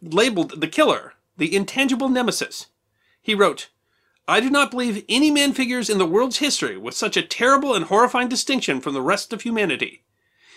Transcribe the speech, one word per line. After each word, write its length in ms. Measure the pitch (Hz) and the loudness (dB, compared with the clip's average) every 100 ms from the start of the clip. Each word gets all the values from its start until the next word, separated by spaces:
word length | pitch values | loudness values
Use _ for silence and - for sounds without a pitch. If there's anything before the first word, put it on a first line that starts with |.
labeled 600 | 165 165 247 196 165 160 | -4 2 2 0 -4 -4
the 80 | 160 | -4
killer 460 | - 294 120 - - _ - | 2 2 2 -4 -20 _ -6
the 180 | 160 | -2
intangible 540 | 196 190 262 269 247 269 | -2 -2 0 0 0 0
nemesis. 580 | 254 247 226 - - - _ _ _ _ _ | 0 0 -2 -4 -10 -18 _ _ _ _ _
He 140 | - | -2
wrote, 340 | 208 190 139 - _ _ _ _ _ - | 2 2 0 -10 _ _ _ _ _ 0
"I 100 | 185 | 0
do 100 | 254 | 2
not 220 | 285 277 | 2 0
believe 340 | 247 240 208 - | 0 -4 -4 -2
any 240 | 226 302 | 2 4
man 200 | 294 285 | 4 2
figures 380 | 269 247 247 220 | 0 -2 -2 0
in 80 | 208 | 0
the 80 | 175 | 2
world's 320 | 196 254 233 | 2 0 0
history 400 | 294 - 127 95 | -2 -2 -4 -6
with 160 | 110 | -10
such 220 | - 214 208 | -6 -2 -2
a 60 | |
terrible 520 | - - 247 277 277 | -2 0 4 4 2
and 120 | 214 156 | -2 2
horrifying 420 | 196 240 247 247 | 4 4 2 -2
distinction 520 | 247 - 262 - 135 | -2 -2 -2 0 -2
from 140 | 147 | -2
the 80 | 139 | -2
rest 300 | 131 202 - | 0 -2 -4
of 100 | 214 | -8
humanity. 640 | 233 226 196 127 202 - _ _ _ _ _ | -4 -2 0 -2 -6 -8 _ _ _ _ _